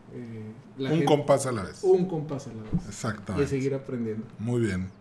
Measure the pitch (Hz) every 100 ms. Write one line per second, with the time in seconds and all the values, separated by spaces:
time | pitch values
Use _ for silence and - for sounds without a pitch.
0 | - 123 117 113 107 113 - - 131 156
1 | 143 147 - 131 127 113 87 - 185 185
2 | 180 160 143 135 120 113 107 - - -
3 | 120 104 - 98 135 135 135 135 - 123
4 | 113 107 107 - 113 123 110 92 92 -